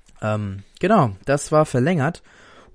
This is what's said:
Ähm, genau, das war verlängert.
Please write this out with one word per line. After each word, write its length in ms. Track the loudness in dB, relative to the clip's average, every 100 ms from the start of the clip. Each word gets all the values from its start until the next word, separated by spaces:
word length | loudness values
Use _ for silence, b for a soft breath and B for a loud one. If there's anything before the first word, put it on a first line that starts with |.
| _ -6
Ähm, 400 | -4 -2 -4 -8 -14 -4
genau, 300 | 2 2 2 -2 -4
das 260 | -4 0
war 140 | 2 2
verlängert. 560 | 2 0 0 -2 -4 b b b b b